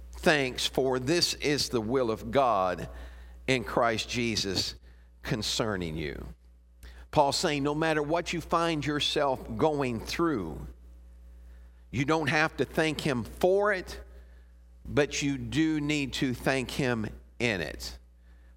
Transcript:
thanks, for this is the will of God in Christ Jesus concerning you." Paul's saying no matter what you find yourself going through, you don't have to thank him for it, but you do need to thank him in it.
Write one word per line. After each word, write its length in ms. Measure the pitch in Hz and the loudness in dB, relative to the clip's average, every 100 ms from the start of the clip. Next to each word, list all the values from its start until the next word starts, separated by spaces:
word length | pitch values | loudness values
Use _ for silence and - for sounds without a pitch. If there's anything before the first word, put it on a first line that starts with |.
| - - | -16 0
thanks, 500 | 180 151 131 123 - | 4 4 4 -2 -2
for 320 | - 131 127 | 2 2 2
this 340 | 127 170 - - | 2 2 2 0
is 340 | 131 139 - | 0 0 0
the 120 | 123 | -2
will 300 | 107 135 117 | 0 0 2
of 200 | 107 113 | -2 0
God 560 | 127 131 101 92 87 - - - - - - - | 2 4 4 2 -2 -6 -12 -16 -16 -20 -8 0
in 160 | 131 | 0
Christ 440 | 104 - 117 110 - | 2 2 4 2 -2
Jesus 640 | 120 117 101 98 92 - - - - - - | -2 0 0 0 -2 -2 -6 -16 -20 -20 -12
concerning 760 | - 117 - - 113 95 87 78 | -4 -4 -2 -2 0 -2 -4 -4
you." 300 | 73 - - - - - - - - - - | -6 -6 -12 -16 -20 -20 -20 -20 -20 -20 -2
Paul's 260 | 151 143 - | 4 4 4
saying 260 | 180 143 | 2 2
no 100 | 143 | 0
matter 300 | 151 160 156 | 2 2 2
what 300 | 147 165 165 | 2 0 -2
you 80 | 170 | -6
find 440 | - 170 170 156 135 | 0 2 2 0 0
yourself 540 | 147 - 156 139 131 - 113 | 0 0 2 2 0 -4 0
going 440 | 156 147 131 113 | 0 2 -2 -2
through, 680 | - - 170 127 82 71 71 - - - - - - - - - - - - | -4 -2 0 0 -4 -8 -12 -16 -20 -20 -20 -20 -20 -20 -20 -20 -20 -20 -6
you 140 | 113 | -2
don't 240 | 143 160 143 | 2 2 2
have 280 | 156 160 - | 2 2 0
to 80 | 135 | -2
thank 340 | - 160 147 | 0 0 0
him 240 | 160 123 | 0 -2
for 480 | 101 - 180 196 202 | -4 2 4 4 2
it, 280 | 185 - - - - - - - - - - - | 0 -6 -14 -16 -20 -20 -20 -20 -20 -20 -18 -4
but 360 | 113 143 143 | 2 2 2
you 160 | 143 139 | -2 -2
do 420 | 117 120 160 156 | -2 0 2 2
need 320 | 147 151 135 | 0 0 -2
to 200 | - 135 | -2 -2
thank 360 | 117 - 135 117 | 0 0 0 0
him 360 | - 131 117 107 - - - | -2 0 0 -4 -10 -16 -2
in 220 | 117 95 | 0 0
it. 360 | 73 - - - - - - - - | -4 -8 -12 -14 -20 -20 -20 -20 -20